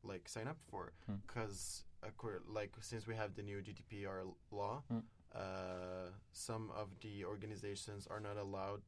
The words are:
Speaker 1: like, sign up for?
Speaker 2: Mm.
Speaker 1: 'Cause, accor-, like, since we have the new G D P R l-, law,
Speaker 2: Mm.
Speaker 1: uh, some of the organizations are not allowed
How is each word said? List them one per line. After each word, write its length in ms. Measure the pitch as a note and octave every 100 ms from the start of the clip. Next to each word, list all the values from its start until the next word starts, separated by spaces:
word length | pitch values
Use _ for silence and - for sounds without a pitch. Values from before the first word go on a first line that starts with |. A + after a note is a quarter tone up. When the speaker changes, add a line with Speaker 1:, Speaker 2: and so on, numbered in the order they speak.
Speaker 1:
like, 240 | - F#2+ -
sign 200 | A2+ A#2
up 100 | E3 -
for? 240 | G2 F2+ - -
Speaker 2:
Mm. 160 | G2 -
Speaker 1:
'Cause, 580 | A#2 G#2+ F#2+ - - - -
accor-, 380 | G#2+ - A2+ F#2+ -
like, 280 | G#2+ G2+ -
since 240 | - A#2 G#2+
we 80 | A2
have 200 | G#2 G2+
the 80 |
new 180 | G2+ G2+
G 100 | G2
D 100 | G#2 -
P 180 | G#2 G2
R 140 | F#2+
l-, 160 | F#2+ - -
law, 320 | G2+ G2+ C3 -
Speaker 2:
Mm. 120 | A#2+ A3+ - -
Speaker 1:
uh, 760 | - F#2+ F#2 F#2 F2+ F2+ F#2 F#2 G2 -
some 400 | - - A2+ A2
of 280 | - G2+ F#2+
the 220 | A2 G2+ F#2
organizations 800 | G#2 G#2+ G#2 G2+ G2 - G2+ G2
are 120 | G#2
not 180 | G#2 G#2
allowed 440 | G2 G2 G2 G2+